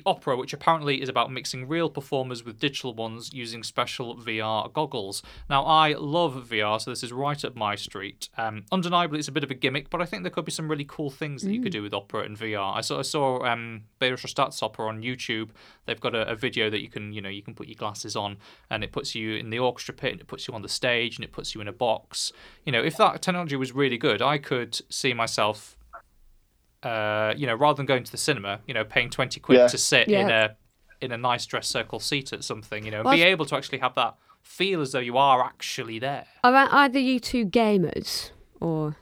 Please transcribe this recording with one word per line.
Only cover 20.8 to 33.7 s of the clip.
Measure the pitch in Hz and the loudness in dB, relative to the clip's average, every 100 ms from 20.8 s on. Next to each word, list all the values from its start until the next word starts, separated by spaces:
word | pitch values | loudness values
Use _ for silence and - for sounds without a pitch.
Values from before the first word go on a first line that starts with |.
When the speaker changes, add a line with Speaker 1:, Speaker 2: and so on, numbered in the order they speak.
| 131 120 120 117 | 2 2 0 -6
Speaker 1:
and | 113 | -12
it | |
puts | - 101 110 | -10 -10 -10
you | |
in | 101 | -12
a | |
box. | - 120 110 - - - - - - - | -2 0 0 -4 -6 -6 -8 -20 -12 0
You | |
know, | 120 | 0
if | 143 156 | 0 4
that | 220 - | 4 4
technology | - 180 165 135 | -2 -2 -2 -4
was | 131 | -4
really | 127 139 120 | 0 0 2
good, | 147 104 | 2 2
I | 131 147 | 2 0
could | 147 127 113 - - | 0 -4 -2 -6 -8
see | - 135 | -2 -2
myself, | 120 113 - 107 107 - - - - - _ - _ _ _ _ _ | 0 0 2 2 0 -10 -20 -20 -20 -20 _ -20 _ _ _ _ _
uh, | 127 113 107 107 107 110 | -4 0 2 4 2 2
you | 135 | 0
know, | 113 | 4
rather | 147 143 | 4 4
than | 131 | 2
going | 127 | 0
to | - | 0
the | 117 | -2
cinema, | - 127 98 101 - | 0 0 -2 -6 -4
you | |
know, | 120 | -2
paying | 110 - 120 | 2 2 0
twenty | - 127 - | 0 -2 -2
quid | - 127 | 6 10
Speaker 3:
Yeah. | 123 | 10
Speaker 1:
to | 123 | 6
sit | - 131 110 | 4 4 6
in | 98 101 | 4 4
Speaker 2:
Yeah. | 113 107 110 _ _ _ - | 4 4 0 _ _ _ -12
Speaker 1:
a, | 127 | -8
in | |
a | 117 | -2
nice | 123 120 - | 0 0 -2
dress | 120 - | -4 -2
circle | 127 113 113 | -4 -4 -6
seat | - 143 135 | -2 -4 -4
at | - | -10
something, | - 110 - 107 107 | -8 -10 -8 -8 -6
you | |
know, | 107 | -2
and | 240 | 2
Speaker 2:
Well, | 269 | 6
Speaker 1:
be | |
Speaker 2:
I | 175 | 6
Speaker 1:
able | 180 143 | 4 0
to | 147 | -2
actually | - | -4